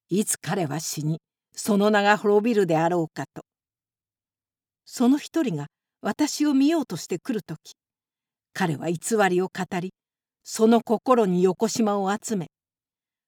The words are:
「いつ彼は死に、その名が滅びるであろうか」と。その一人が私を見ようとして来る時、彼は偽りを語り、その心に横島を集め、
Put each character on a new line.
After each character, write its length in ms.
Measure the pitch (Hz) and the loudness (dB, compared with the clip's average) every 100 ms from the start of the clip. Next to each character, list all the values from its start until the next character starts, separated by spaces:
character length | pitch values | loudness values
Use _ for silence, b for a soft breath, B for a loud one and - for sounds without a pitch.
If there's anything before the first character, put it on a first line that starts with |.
| - | -4
「い 160 | 185 214 | -2 -2
つ 120 | - | -4
彼 260 | - 196 156 | -4 -4 -4
は 140 | 147 | -6
死 240 | - - | -8 -6
に、 160 | 151 160 _ _ _ - | -6 -6 _ _ _ -8
そ 220 | - 202 | -2 2
の 140 | 208 | 4
名 100 | 208 | 4
が 160 | 202 208 | 4 2
滅 260 | 208 208 | 2 2
び 120 | 220 208 | 2 2
る 100 | 180 | 2
で 120 | 160 | 2
あ 120 | 170 | 2
ろ 120 | 175 | 0
う 60 | 156 | -2
か」 160 | - 139 - | -6 -14 -14
と。 80 | - _ _ _ _ _ _ _ _ _ _ _ _ _ _ | -20 _ _ _ _ _ _ _ _ _ _ _ _ _ _
そ 220 | - 240 | 0 2
の 100 | 285 | 2
一 260 | - 330 | 0 -4
人 120 | 277 156 | -2 -4
が 120 | 147 _ _ _ | -8 _ _ _
私 440 | - - 302 - 302 | -6 -2 -2 0 0
を 80 | |
見 160 | 269 277 | 4 4
よ 120 | 339 | 2
う 40 | 269 | -2
と 120 | 165 | -8
し 100 | - | -8
て 120 | 175 | -8
来 140 | - | -6
る 100 | 220 | -8
時、 320 | - 160 - - _ _ _ _ _ _ _ | -8 -16 -16 -20 _ _ _ _ _ _ _
彼 240 | - 185 139 | -4 -4 -2
は 120 | 156 | -4
偽 80 | 175 - 220 190 | -6 -2 2 2
り 120 | 180 | 2
を 60 | 190 | -2
語 320 | - 180 185 | -6 -8 -6
り、 140 | 185 _ _ _ _ _ | -8 _ _ _ _ _
そ 240 | - - 220 | -10 2 4
の 140 | 233 | 4
心 440 | - 208 - 247 202 | 2 -2 2 4 4
に 180 | 180 | 2
横 240 | 185 175 220 | 2 2 -2
島 320 | - 214 202 | 0 0 0
を 120 | 190 | -2
集 240 | 208 - 214 | -4 -4 -8
め、 120 | 156 _ _ _ _ _ _ _ | -8 _ _ _ _ _ _ _